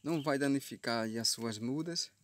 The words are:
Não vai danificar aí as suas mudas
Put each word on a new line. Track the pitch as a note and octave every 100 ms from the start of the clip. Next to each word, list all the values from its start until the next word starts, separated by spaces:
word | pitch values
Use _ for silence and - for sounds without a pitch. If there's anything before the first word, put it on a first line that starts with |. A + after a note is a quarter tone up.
Não | C#3+ E3
vai | C#3+ C#3
danificar | C#3 C#3 - A2+ - A#2
aí | A2+ A2+
as | A2+
suas | - A2+ G#2+
mudas | A#2 C#3+ E3 E3+ - _